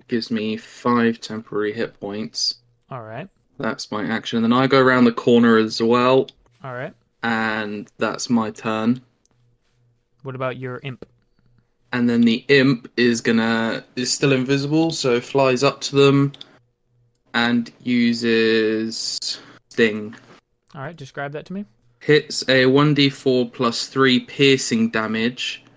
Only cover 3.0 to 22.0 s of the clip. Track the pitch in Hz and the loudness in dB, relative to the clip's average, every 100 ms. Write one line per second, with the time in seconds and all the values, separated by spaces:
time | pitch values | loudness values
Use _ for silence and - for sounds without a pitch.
3 | 110 117 196 _ _ - 117 113 - 104 | -14 -14 -16 _ _ -8 -8 -8 -8 -8
4 | 104 110 - 117 113 123 131 135 131 127 | -4 -6 -4 -2 0 2 4 4 4 4
5 | 120 - - 120 117 113 110 110 113 123 | 4 2 2 4 6 4 2 0 0 2
6 | 127 131 - - _ _ 135 123 147 - | 4 2 0 -6 _ _ -14 -12 -12 -16
7 | _ _ 117 113 113 110 104 104 - - | _ _ -4 -2 -2 -4 -6 -10 -12 -6
8 | 113 - - 120 107 - 117 110 110 127 | -6 -4 -2 -2 -2 -6 -6 -2 0 -2
9 | - _ _ _ _ _ _ _ _ _ | -4 _ _ _ _ _ _ _ _ _
10 | _ _ 135 127 131 127 127 123 139 120 | _ _ -14 -8 -8 -6 -10 -10 -12 -14
11 | - _ _ _ _ _ _ _ _ 123 | -18 _ _ _ _ _ _ _ _ -2
12 | 120 117 117 113 - 143 135 127 - - | 2 4 4 2 4 4 4 0 -4 0
13 | 120 117 120 113 113 113 113 82 - - | 2 2 0 0 0 0 -2 -6 -10 -8
14 | 123 - 147 131 127 139 143 156 165 151 | -6 -2 0 2 0 -2 0 0 0 0
15 | 135 120 - 139 135 127 139 - - 139 | 0 -2 0 0 2 2 0 -2 -2 4
16 | 139 139 139 - - _ _ _ _ _ | 4 4 2 -4 -20 _ _ _ _ _
17 | _ _ _ 117 120 120 117 - 120 123 | _ _ _ -2 0 0 -2 -8 -4 0
18 | 117 117 117 113 113 113 110 110 113 110 | 0 0 0 2 2 2 0 -2 -4 -8
19 | - - - - - - _ - 113 107 | -8 -8 -10 -12 -16 -20 _ 0 0 0
20 | 107 117 - - _ _ _ 151 139 170 | -10 -16 -20 -20 _ _ _ -16 -16 -16
21 | 135 - 143 147 - 190 208 _ _ _ | -16 -12 -10 -12 -12 -12 -14 _ _ _